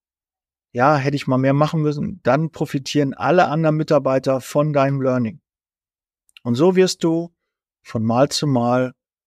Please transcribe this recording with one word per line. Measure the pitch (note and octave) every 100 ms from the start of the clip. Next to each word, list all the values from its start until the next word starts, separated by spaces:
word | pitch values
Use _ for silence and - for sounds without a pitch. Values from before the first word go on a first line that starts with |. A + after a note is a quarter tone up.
| _ _ _ _ _ _ _
Ja, | B2 C3+ D3+
hätte | C#3 C#3+
ich | -
mal | C3
mehr | C3+
machen | C#3 D3+ D#3+
müssen, | D3+ D3 - -
dann | - C#3 D#3+
profitieren | - D3+ C#3+ C3 D3 C#3
alle | - C3+ F3 D3+
anderen | D3+ D#3+ D3+
Mitarbeiter | D3+ D3 C3+ C3+ C3+ C3
von | - D3 D3+
deinem | C#3+ C3+ C#3
Learning. | C3 B2+ A2+ D#3 _ _ _ _ _ _ _ _ _ -
Und | - A#2+
so | F3 F#3
wirst | F#3 - E3+
du | E3 E3+ _ _ _ _ _
von | - A#2
Mal | A2 A#2 C#3+
zu | - D3+
Mal | B2+ A#2+ B2+ B2+ - _ _